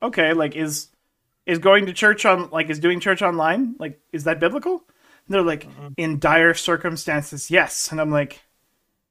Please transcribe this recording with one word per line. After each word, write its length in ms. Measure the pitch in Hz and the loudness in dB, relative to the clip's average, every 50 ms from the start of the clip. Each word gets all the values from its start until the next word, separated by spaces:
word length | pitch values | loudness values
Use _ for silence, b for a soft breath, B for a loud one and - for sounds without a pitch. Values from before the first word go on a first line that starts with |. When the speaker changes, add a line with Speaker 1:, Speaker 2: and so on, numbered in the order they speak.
| - | -8
Speaker 1:
"Okay, 300 | - - - 165 156 165 | -6 0 0 2 2 2
like, 220 | 165 156 143 - | 2 0 -2 -2
is, 320 | 156 160 151 147 - - _ _ _ _ _ _ _ _ _ _ _ _ | -6 -6 -6 -6 -8 -10 _ _ _ _ _ _ _ _ _ _ _ _
is 120 | - 170 165 | -4 -4 2
going 280 | 175 196 196 208 202 | 6 6 6 6 6
to 60 | 185 175 | 2 -4
church 320 | - 214 208 208 208 - | 2 2 2 2 4 4
on, 260 | 214 185 180 175 175 | 2 2 2 0 -6
like, 200 | 156 160 156 156 | -4 -4 -4 -4
is 80 | 151 151 | -4 0
doing 220 | 160 175 180 175 | 0 0 0 0
church 220 | - 202 185 175 208 | 0 0 0 2 0
online, 540 | 180 170 165 156 160 180 233 269 233 233 - | -2 0 0 0 0 2 0 -2 -4 -4 -8
like, 220 | 160 151 147 _ _ _ - | -10 -12 -12 _ _ _ -10
is 120 | 160 143 | -6 -2
that 160 | 160 160 151 | -2 -2 0
biblical?" 440 | 170 180 233 294 - 349 370 339 _ b b b b b b b b | 0 -2 -2 -2 -4 -4 -4 -4 _ b b b b b b b b
And 80 | - 196 | -4 0
they're 80 | 196 175 | 0 0
like, 220 | 170 156 151 - - | 0 -2 -4 -8 -16
Speaker 2:
Mm-mm. 260 | - 135 143 143 139 | -20 -18 -16 -16 -10
Speaker 1:
"In 220 | - 165 160 156 143 | -6 -4 -4 -4 0
dire 360 | 165 151 156 165 165 170 165 | 2 4 4 6 6 4 4
circumstances, 960 | - - - 170 160 - 175 160 151 - 170 151 147 147 - - 143 - - | 2 0 -2 -2 -2 -2 -4 -6 -6 -4 -4 -4 -4 -4 -6 -12 -12 -8 0
yes." 400 | 170 180 151 - - - - - | 2 2 2 2 -2 -8 -8 -6
And 100 | 160 156 | -4 -4
I'm 100 | 156 151 | -2 0
like, 320 | 151 147 143 143 - - _ _ _ _ _ _ _ _ _ _ _ _ _ _ | 0 -2 -2 -2 -8 -20 _ _ _ _ _ _ _ _ _ _ _ _ _ _